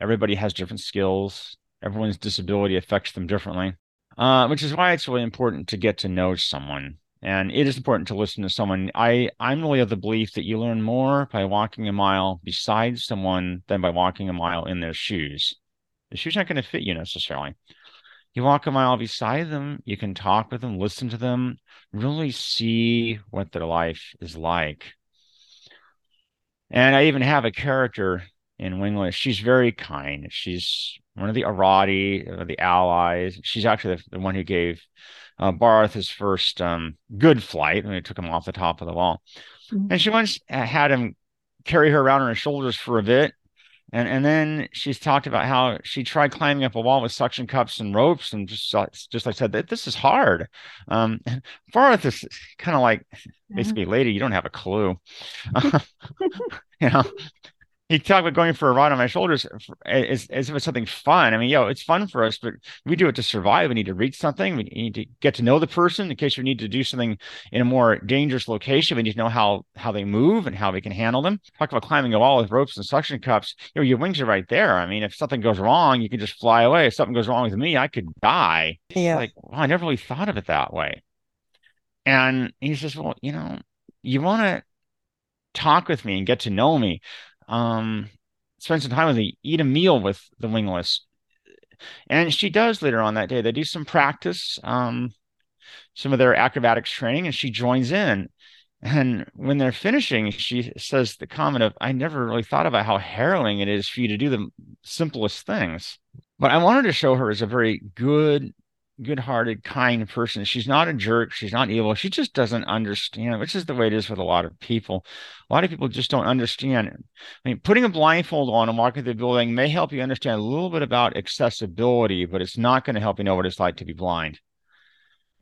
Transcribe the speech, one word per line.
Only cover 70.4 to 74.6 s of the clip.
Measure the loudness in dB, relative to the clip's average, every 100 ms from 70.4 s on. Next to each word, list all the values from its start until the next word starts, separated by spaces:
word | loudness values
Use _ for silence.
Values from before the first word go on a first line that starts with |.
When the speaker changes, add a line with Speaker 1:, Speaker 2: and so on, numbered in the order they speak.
| 0
Speaker 1:
and | -2
how | -2
we | -2
can | -6
handle | -2 0 0
them. | 0 -2 -8 _
Talk | -2
about | -2
climbing | 0 0 2
a | 4
wall | 6 6
with | 4
ropes | 0 0 -4
and |
suction | -2 -2 -2 -6
cups. | 0 0 0 -12 -8
You | 0
know, | 2
your | 2
wings | 0 0
are | 2
right | 0 2
there. | 2